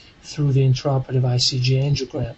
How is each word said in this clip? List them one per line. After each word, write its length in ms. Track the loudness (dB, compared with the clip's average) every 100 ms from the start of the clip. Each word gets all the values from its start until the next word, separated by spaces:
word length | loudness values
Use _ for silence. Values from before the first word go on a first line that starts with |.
| -20 -20
through 300 | -12 -2 0
the 100 | 4
intraoperative 640 | 4 2 0 -2 0 0 0
I 120 | 0
C 220 | 0 0
G 140 | 0 0
angiogram. 600 | 0 -2 -4 -6 -8